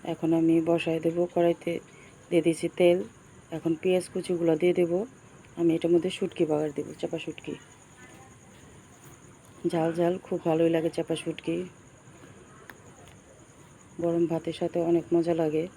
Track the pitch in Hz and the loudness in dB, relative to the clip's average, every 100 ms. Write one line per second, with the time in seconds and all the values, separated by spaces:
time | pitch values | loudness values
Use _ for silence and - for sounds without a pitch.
0 | - 165 165 165 165 165 165 170 165 165 | -8 -4 0 2 4 2 2 0 0 -2
1 | 165 170 175 - 170 170 - 170 - - | -2 -2 -2 2 2 2 -4 -8 -10 -20
2 | - - - 175 165 160 170 - 175 175 | -20 -20 0 2 2 0 -4 4 4 4
3 | 220 - - - - 160 165 160 185 185 | 0 -14 -20 -20 -12 -6 -2 -2 0 0
4 | 175 185 170 175 165 160 175 175 175 175 | -2 -8 -4 -2 2 2 2 2 2 0
5 | 233 - - - - - 170 160 165 170 | -4 -12 -20 -20 -20 0 0 2 2 2
6 | 180 - 180 - 156 151 156 147 151 156 | 2 -4 -6 -2 0 0 -2 -6 -10 -8
7 | - 160 160 151 - - - - - - | -8 -6 -10 -12 -12 -12 -14 -20 -20 -20
8 | - - - - - - - - - - | -20 -20 -20 -20 -20 -20 -20 -20 -20 -20
9 | - - - - - - 170 170 160 165 | -20 -20 -20 -20 -20 -8 -2 0 0 0
10 | 170 185 - 175 170 160 165 165 160 160 | 0 0 -6 -4 -2 2 2 2 -2 -4
11 | 160 160 - 160 - 165 180 - - - | -4 -4 -6 -8 -6 -6 -8 -16 -20 -20
12 | - - - - - - - - - - | -20 -20 -20 -20 -20 -20 -20 -20 -20 -20
13 | - - - - - - - - - - | -20 -20 -20 -20 -20 -20 -20 -20 -20 -6
14 | 170 170 165 165 165 160 175 175 170 170 | -2 0 0 -2 -4 -6 -4 -2 0 0
15 | 165 170 170 165 160 156 175 | 2 0 2 0 0 -2 -4